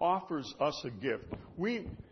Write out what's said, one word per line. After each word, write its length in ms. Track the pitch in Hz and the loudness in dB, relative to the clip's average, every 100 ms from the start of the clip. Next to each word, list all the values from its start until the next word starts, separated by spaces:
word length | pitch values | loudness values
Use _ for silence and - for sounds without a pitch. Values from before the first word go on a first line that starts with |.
offers 500 | 170 190 185 156 123 - | 4 4 2 -4 -2 0
us 240 | 143 - | 2 2
a 60 | 135 | -4
gift. 420 | 107 127 110 - - - - | -2 0 0 -2 -10 -8 -2
We, 300 | 202 233 175 - - | 0 0 -4 -10 -12